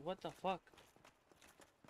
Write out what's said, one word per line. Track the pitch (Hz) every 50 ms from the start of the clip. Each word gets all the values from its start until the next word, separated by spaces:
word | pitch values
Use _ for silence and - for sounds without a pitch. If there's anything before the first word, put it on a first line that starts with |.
| 139
what | 165 190 185
the | - 165
fuck. | 143 - - 185 190 170 - - - - - - - - - - - _ _ - - - - - - - - - - _ - -